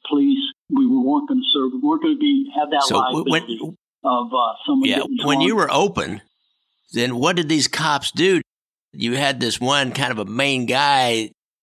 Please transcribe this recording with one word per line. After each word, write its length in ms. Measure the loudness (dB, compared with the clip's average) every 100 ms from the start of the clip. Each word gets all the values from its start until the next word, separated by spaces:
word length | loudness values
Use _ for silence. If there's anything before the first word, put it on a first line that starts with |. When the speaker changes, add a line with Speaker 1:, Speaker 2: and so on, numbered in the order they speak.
| -4
Speaker 1:
police. 320 | 0 2 0 -2 -10 -4
We 160 | 0 2
were, 140 | 2
weren't 260 | 2 0 0
gonna 140 | -2 0
serve. 200 | 0 0
We 140 | 0 0
weren't 140 | 0
gonna 160 | 0 0
be, 320 | 2 2 0 -2
have 160 | 0
that 100 | 0
Speaker 2:
So 120 | 2 0
w-, 300 | 0 -2 0
when 140 | 0
Speaker 1:
liability 320 | -2 -10 -10 -14 _ _
of, 300 | -2 -2 -2
uh, 200 | -2 -2 -2 -2
someone 240 | 2 2
Speaker 2:
Yeah, 120 | 0
Speaker 1:
getting 160 | -2 -2
Speaker 2:
when 180 | 0 2
you 120 | 2
Speaker 1:
drunk. 160 | 2 2
Speaker 2:
were 60 | 2
open, 460 | 2 0 -6 -8 -14 _ _ _ _ _ _
then 220 | -4 -2 0
what 180 | 0 0
did 120 | 0
these 200 | 0 0
cops 420 | -2 -2 -2 -2
do? 300 | 0 2 2 -2 _ _ _ _
You 260 | -6 -4 0
had 220 | 0 0
this 200 | -2 -2
one 320 | 0 0 0
kind 200 | -2 -2
of 60 | -2
a 60 | -4
main 400 | -2 0 0 0
guy, 640 | 0 2 2 2 0 -4 _ _ _